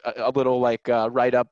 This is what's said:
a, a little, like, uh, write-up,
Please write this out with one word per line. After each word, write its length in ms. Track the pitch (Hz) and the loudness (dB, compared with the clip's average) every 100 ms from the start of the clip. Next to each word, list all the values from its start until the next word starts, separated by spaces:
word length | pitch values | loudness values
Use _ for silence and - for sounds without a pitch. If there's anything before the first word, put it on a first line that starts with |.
| 120 | -10
a, 220 | 117 117 | -4 -2
a 20 | |
little, 280 | 135 127 127 | 0 0 2
like, 300 | 123 117 - | 0 -2 0
uh, 220 | 117 110 | 0 0
write-up, 360 | 123 123 123 120 | 0 2 0 -2